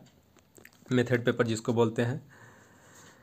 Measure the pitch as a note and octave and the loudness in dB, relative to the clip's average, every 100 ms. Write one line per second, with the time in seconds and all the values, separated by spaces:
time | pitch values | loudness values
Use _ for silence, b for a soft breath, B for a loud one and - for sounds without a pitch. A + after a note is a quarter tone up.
0 | - _ _ _ _ - - _ - B2 | -14 _ _ _ _ -20 -20 _ -2 0
1 | B2 B2 B2 A#2+ A#2 A2 - A2+ A#2 A#2 | 2 0 0 0 -2 -2 -2 2 2 0
2 | A#2+ D3+ - b b b b b b b | -4 -4 -12 b b b b b b b
3 | b b | b b